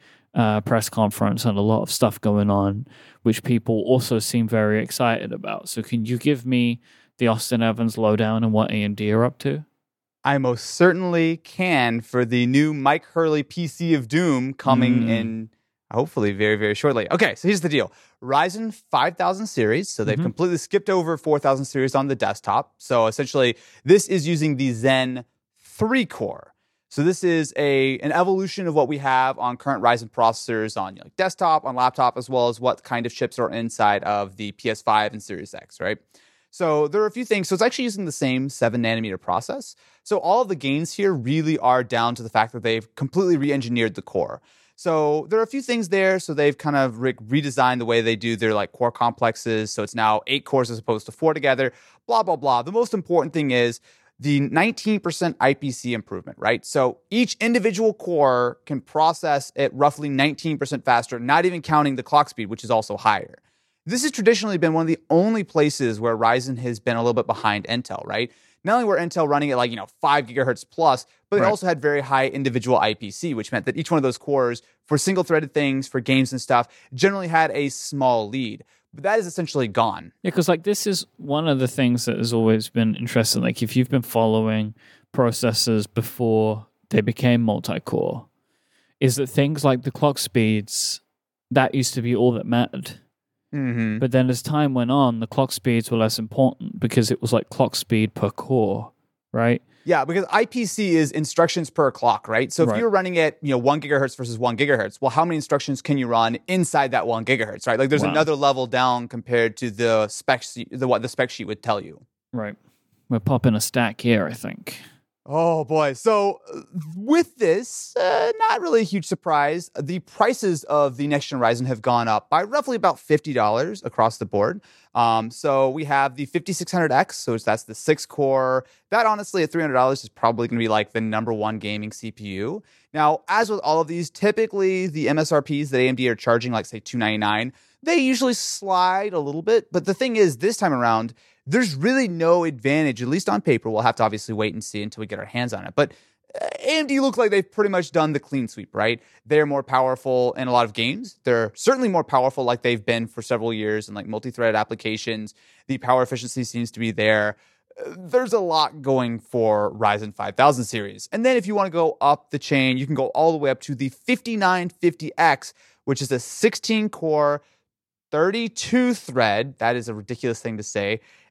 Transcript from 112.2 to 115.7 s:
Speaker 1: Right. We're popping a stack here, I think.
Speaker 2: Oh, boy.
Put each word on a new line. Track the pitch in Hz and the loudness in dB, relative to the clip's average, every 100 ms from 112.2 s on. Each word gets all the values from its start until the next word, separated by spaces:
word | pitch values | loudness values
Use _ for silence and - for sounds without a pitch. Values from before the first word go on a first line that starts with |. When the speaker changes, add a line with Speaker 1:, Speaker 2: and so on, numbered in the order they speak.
| _ | _
Speaker 1:
Right. | 120 104 104 _ _ _ _ - | -8 -8 -12 _ _ _ _ -4
We're | 113 | -2
popping | 120 127 127 107 | 0 2 2 2
a | |
stack | - 123 113 - | 0 0 -2 0
here, | 120 110 | 2 2
I | 80 | 0
think. | - 95 - - - - _ _ _ | -6 -12 -12 -16 -18 -20 _ _ _
Speaker 2:
Oh, | - 151 170 160 | -6 -2 0 0
boy. | 123 | 0